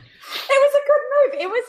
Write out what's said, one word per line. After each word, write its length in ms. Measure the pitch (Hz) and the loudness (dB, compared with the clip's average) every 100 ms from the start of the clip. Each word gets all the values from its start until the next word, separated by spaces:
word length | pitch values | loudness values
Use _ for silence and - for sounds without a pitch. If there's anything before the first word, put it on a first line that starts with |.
| _ _ - - - | _ _ -16 -10 -2
was 260 | 539 571 | 2 2
a 120 | 571 571 | 2 2
good 160 | 587 508 571 539 | 0 2 0 0
move. 80 | - | 0
It 80 | 370 | -6
was 140 | 466 | -6